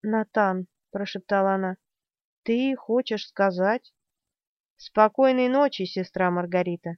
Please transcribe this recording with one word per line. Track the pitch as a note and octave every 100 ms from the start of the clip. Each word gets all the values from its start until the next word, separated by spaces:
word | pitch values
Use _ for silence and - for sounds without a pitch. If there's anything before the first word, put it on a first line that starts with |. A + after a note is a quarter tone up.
«Натан», | G#3+ A3 G#3+ A3+ G3+ F#3 F3+ _ _
прошептала | G3 G3 F#3+ - G3 G3 F#3+
она, — | F#3 F#3+ _ _ _ _ _ _
«ты | - A#3 C4+ C4
хочешь | - A#3 B3+ G#3+ -
сказать?» | - G3 F3+ F#3+ A#3 _ _ _ _ _ _ _ _ _ _
«Спокойной | - - G#3+ - C4+ B3+ B3+
ночи, | C4+ C#4+ -
сестра | F3+ - F3+ - F3+
Маргарита». | F3 F3 F3+ F3+ E3+ E3+